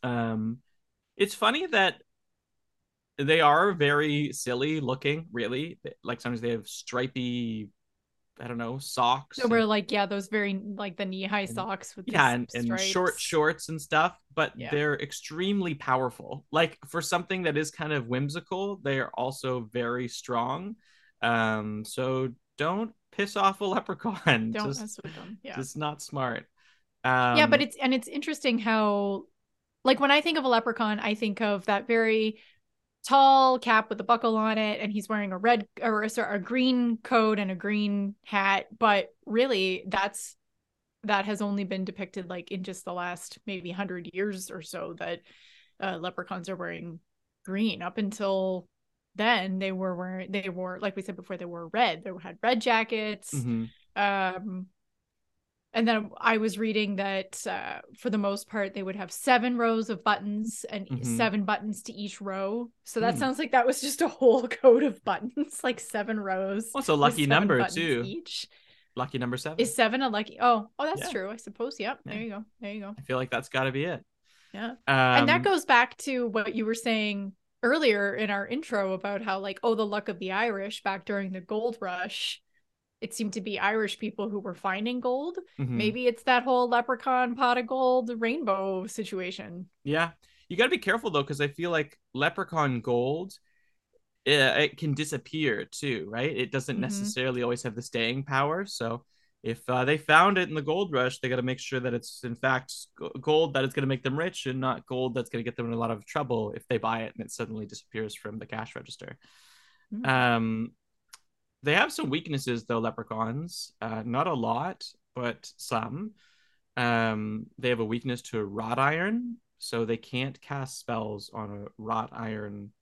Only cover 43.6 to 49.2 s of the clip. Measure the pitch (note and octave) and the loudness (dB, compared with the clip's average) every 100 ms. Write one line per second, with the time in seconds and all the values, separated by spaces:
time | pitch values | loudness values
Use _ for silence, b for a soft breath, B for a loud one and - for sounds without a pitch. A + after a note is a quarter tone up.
43.6 | F3 F#3 G3 F3+ E3+ F3+ G#3 F#3+ F#3 - | -8 -6 -6 -6 -8 -4 -2 -4 -10 -12
44.6 | D#3+ F3+ E3 E3+ F3 F3 b b b b | -12 -10 -10 -8 -8 -8 b b b b
45.6 | b _ F#3+ F3+ F3 F3+ F3 F#3 F3 F3+ | b _ -6 -4 -6 -8 -8 -8 -8 -8
46.6 | F3 E3+ E3 E3+ _ _ _ _ - F#3+ | -8 -8 -10 -14 _ _ _ _ -8 -2
47.6 | A3 F3+ F#3+ G3+ G#3 G#3 G3 F#3+ F#3+ F#3 | -2 -2 -6 -4 -4 -2 0 2 0 -2
48.6 | F3+ _ _ _ _ - | -6 _ _ _ _ 0